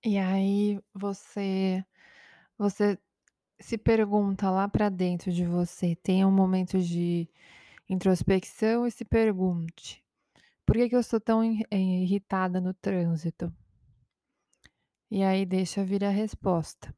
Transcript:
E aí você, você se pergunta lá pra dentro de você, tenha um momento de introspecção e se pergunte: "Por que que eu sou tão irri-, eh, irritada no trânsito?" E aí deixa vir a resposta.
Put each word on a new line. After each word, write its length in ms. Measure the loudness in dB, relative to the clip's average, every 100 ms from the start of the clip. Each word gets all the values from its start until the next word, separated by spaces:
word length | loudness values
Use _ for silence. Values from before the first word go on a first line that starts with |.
E 140 | 0 0
aí 640 | 0 0 0 2 0 -2 -8
você, 920 | -10 -8 -8 -10 -8 -4 0 0 0 -4 _ -20 -20 -20 -20 _ _
você 400 | -4 0 0 0 _ _ _ _ _ _
se 180 | -10 -4
pergunta 720 | 2 2 4 2 0 0 0
lá 180 | 0 0
pra 220 | 0 0
dentro 420 | 0 -2 -2 -2
de 140 | -2 0
você, 500 | 0 -2 -2 -2 -2
tenha 300 | 0 2 4
um 40 |
momento 480 | 4 4 2 0 -2
de 500 | -2 -2 -2 -2 -4 _ -20 -20 -20 -20 _
introspecção 1000 | -2 2 2 2 0 0 -4 -2 0 -2
e 40 |
se 140 | -6 -2
pergunte: 960 | 2 2 2 0 -2 -6 -10 -18 -18 _ _ _ _ _ _ 0
"Por 100 | 2
que 140 | 4
que 60 | 2
eu 80 |
sou 160 | 2 -2
tão 240 | 2 2
irri-, 240 | 2 0 -2
eh, 80 | 0
irritada 840 | 0 0 0 0 _ -2 -2 -2
no 140 | -4
trânsito?" 800 | -4 -4 0 0 -2 -4 -6 -10 -10 _ _ _ _ _ _ _ _ _ _ _ _ _ _ _
E 120 | -2
aí 220 | 2 2 0
deixa 400 | -2 -2 -2 -2
vir 180 | 0
a 60 | 0
resposta. 840 | 0 -2 -4 -2 -2 -2 -12 -20